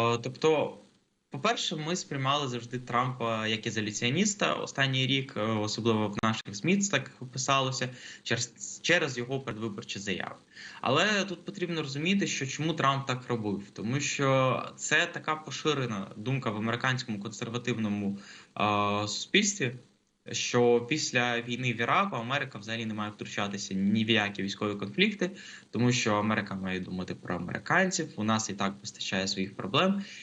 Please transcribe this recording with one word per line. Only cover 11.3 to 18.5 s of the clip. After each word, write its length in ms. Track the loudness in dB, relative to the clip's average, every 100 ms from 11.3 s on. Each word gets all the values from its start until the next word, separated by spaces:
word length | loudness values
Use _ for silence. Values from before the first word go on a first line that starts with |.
| -6 -8
потрібно 360 | -6 -2 -2
розуміти, 460 | -2 -2 2 2 2
що 200 | -2 -4
чому 260 | -2 -2
Трамп 340 | 2 2 2 0
так 200 | -4 -2
робив. 360 | -2 0 -4 -6
Тому 260 | -6 -2 0
що 640 | 0 2 4 6 4 2 -2 -8
це 300 | 2 4 4
така 300 | -2 -2 -4
поширена 760 | -4 -2 0 2 0 -2 -6 -6
думка 340 | -2 0 0
в 60 | -2
американському 600 | -2 0 0 0 -2 -6
консервативному, 1000 | -6 -8 -6 -4 -2 0 0 0 -2 -4 -10 -20 -12